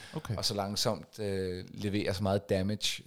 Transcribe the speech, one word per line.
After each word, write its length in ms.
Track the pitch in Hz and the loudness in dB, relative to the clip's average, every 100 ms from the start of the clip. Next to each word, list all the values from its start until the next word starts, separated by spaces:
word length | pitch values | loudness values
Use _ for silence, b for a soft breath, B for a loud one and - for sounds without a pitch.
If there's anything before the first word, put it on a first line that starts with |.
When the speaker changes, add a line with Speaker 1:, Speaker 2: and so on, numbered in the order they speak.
| B | B
Speaker 1:
Okay. 220 | 156 - 98 | -6 -4 0
Speaker 2:
og 100 | 95 | 0
så 80 | |
langsomt, 680 | 104 98 101 120 104 - - | 0 0 0 0 0 -4 -6
øh, 460 | 104 98 92 90 92 | -2 0 -2 -4 -8
levere 440 | - 104 101 95 | -4 0 2 2
så 100 | 95 | 2
meget 260 | 98 101 - | 4 2 4
damage 540 | 98 95 107 - - | 2 2 2 0 -2